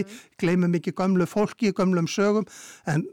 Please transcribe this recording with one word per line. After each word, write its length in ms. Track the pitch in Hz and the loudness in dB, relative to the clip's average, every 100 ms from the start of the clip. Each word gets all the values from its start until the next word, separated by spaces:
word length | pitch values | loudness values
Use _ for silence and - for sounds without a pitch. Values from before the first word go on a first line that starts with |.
| 196 | -2
mm-hmm. 320 | - - - | -8 -20 -4
Gleymum 380 | 170 180 175 170 | 2 2 2 0
ekki 160 | - 165 | -2 -2
gömlu 320 | 190 185 170 | 0 2 2
fólki, 460 | 208 208 - 208 202 | 0 -2 0 -2 2
gömlum 320 | 185 175 165 | 2 2 0
sögum, 400 | - 202 214 - - - - 175 | 0 2 2 -2 -10 -20 -10 -2
en 160 | 151 370 | -2 -4